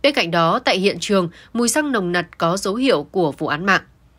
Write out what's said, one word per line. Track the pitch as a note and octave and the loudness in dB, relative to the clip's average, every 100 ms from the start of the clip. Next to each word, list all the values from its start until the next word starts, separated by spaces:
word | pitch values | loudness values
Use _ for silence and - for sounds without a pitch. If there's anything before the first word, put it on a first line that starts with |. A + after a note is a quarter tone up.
Bên | C#4 | 2
cạnh | C#4 E3+ | 0 0
đó, | E3+ E3 A3 | 2 2 2
tại | C4 F#3+ | 0 0
hiện | G3 E3+ | 0 -2
trường, | - G3 F3 - - | 0 0 0 -8 -10
mùi | A#3 A#3+ | -2 0
xăng | D4+ D4 | 0 0
nồng | A#3 F3 | -2 0
nặc | F3 E3+ - | -2 -4 -2
có | E3 F#3+ | -2 0
dấu | G3 | -4
hiệu | G#3+ C4 D#3+ D3 | -2 2 0 0
của | F#3+ D#3+ | -2 -2
vụ | C3 D3+ | -2 -6
án | D3+ | -2
mạng. | G3 F3+ - _ _ | 0 0 -2 _ _